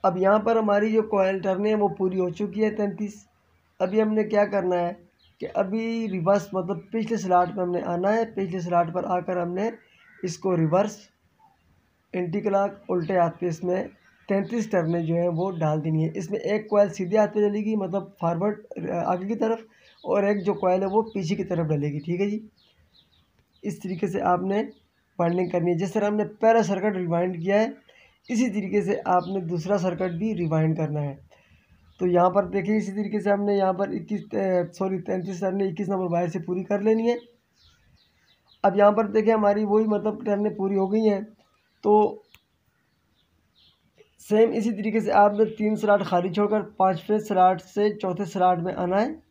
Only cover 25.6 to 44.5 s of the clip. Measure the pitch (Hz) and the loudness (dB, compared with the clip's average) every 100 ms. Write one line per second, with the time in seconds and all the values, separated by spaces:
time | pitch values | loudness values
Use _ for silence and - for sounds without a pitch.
25.6 | 170 165 185 214 208 208 208 - 220 226 | 0 0 -2 -2 0 0 -4 2 4 4
26.6 | 180 190 214 190 175 170 180 175 170 202 | 2 0 -2 -2 -2 0 -2 -4 0 2
27.6 | 226 - _ _ _ _ - 240 254 202 | 0 -4 _ _ _ _ -4 0 0 -2
28.6 | 185 202 180 - - 180 180 196 165 175 | -2 -2 0 -4 0 0 0 -6 -4 -6
29.6 | 185 202 180 175 185 170 220 190 165 160 | -2 0 0 -2 -4 -4 -4 -2 0 2
30.6 | 160 156 151 147 143 135 - _ _ _ | 0 0 -2 -4 -6 -8 -18 _ _ _
31.6 | _ _ _ _ 180 175 180 196 180 196 | _ _ _ _ 2 4 4 2 0 -2
32.6 | 190 214 202 196 214 214 196 202 202 202 | 0 0 -2 -6 -4 -2 0 0 2 2
33.6 | 190 180 196 - 165 208 - 214 190 180 | 2 0 -4 -4 -6 -8 -4 -4 0 0
34.6 | 175 - 190 190 185 190 185 175 190 196 | -2 -4 -4 -4 -4 -6 -6 -4 -4 -2
35.6 | 196 170 196 196 180 170 175 180 165 180 | -2 -2 -4 -2 -2 0 -2 -4 -4 -6
36.6 | 180 202 214 220 226 240 - _ _ _ | -2 0 2 2 2 -2 -6 _ _ _
37.6 | _ _ _ _ _ _ _ _ _ _ | _ _ _ _ _ _ _ _ _ _
38.6 | 196 196 202 208 214 220 214 220 208 202 | 0 6 6 6 0 2 2 4 2 2
39.6 | 208 214 220 208 214 214 - 202 208 196 | 2 2 2 0 -2 -4 -2 -2 -2 -2
40.6 | 196 196 190 214 220 196 214 _ _ _ | -2 0 0 2 2 0 -4 _ _ _
41.6 | _ _ - 208 208 - _ - _ _ | _ _ 4 4 4 -2 _ -20 _ _
42.6 | _ _ _ _ _ _ _ _ _ _ | _ _ _ _ _ _ _ _ _ _
43.6 | _ _ _ _ _ _ - 208 226 | _ _ _ _ _ _ -2 4 4